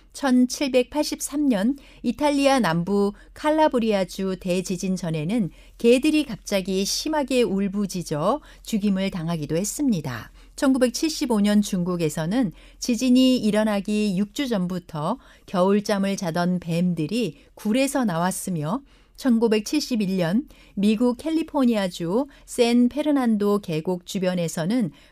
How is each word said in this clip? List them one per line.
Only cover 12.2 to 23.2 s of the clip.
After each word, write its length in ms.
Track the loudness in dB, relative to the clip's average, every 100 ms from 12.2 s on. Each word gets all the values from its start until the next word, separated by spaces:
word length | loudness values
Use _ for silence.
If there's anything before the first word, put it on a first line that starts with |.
| -2 -2 -2 -4 -18 -8
지진이 600 | -4 0 4 6 6 4
일어나기 800 | 2 0 0 -2 -2 -2 0 -2
육 160 | -2
주 140 | -4 -2
전부터 720 | -2 -2 -6 -8 -6 -4 -6 -10 -20 -6
겨울잠을 680 | 0 2 2 0 0 0 -2
자던 460 | -2 -2 0 -2
뱀들이 800 | -2 0 0 0 -2 -2 -4 -6 -18 -8
굴에서 500 | -2 0 2 0 0
나왔으며, 800 | 0 -2 -2 -6 -4 -2 -4 -6 _ _ -4
천구백칠십일 1000 | 2 4 4 2 0 -2 0 -2 0 0
년 280 | 0 0 -2 -10 -12
미국 420 | 0 2 4 2 0
캘리포니아주 1080 | -2 -2 -2 0 2 2 -2 -4 -2 -2 -2 -8 -6
샌페르난도 1120 | 0 2 4 2 0 0 2